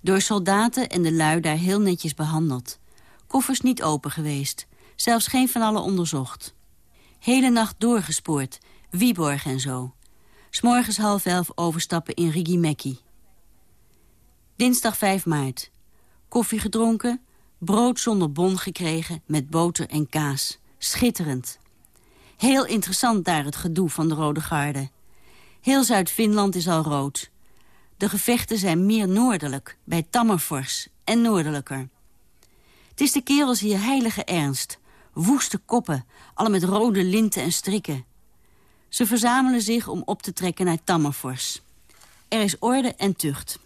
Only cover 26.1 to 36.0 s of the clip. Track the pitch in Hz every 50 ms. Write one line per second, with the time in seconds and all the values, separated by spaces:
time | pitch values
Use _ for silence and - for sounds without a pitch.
26.1 | - - 226 214 208 214 202 196 180 180 170 175 175 160 156 156 147 143 135 139
27.1 | 139 - - - _ - - - - - - - - - - - - - 196 202
28.1 | - 202 - - 240 240 - - 226 220 185 196 160 165 185 196 220 220 208 185
29.1 | 185 208 240 254 226 175 151 147 131 139 - - - _ _ - 165 170 160 -
30.1 | - 247 233 226 208 175 - - 156 139 135 131 - - - - _ - _ -
31.1 | 220 233 233 233 220 185 156 147 151 143 135 - 139 135 131 131 _ _ _ _
32.1 | _ _ _ _ _ _ _ _ _ _ _ _ - - - _ - - 262 294
33.1 | - 285 254 - 277 285 294 262 247 220 190 214 208 190 196 233 277 269 247 226
34.1 | - - - - 180 170 151 143 139 131 - - - - _ - - - - _
35.1 | _ - 165 190 277 269 - - - 202 _ _ - 240 247 - 156 135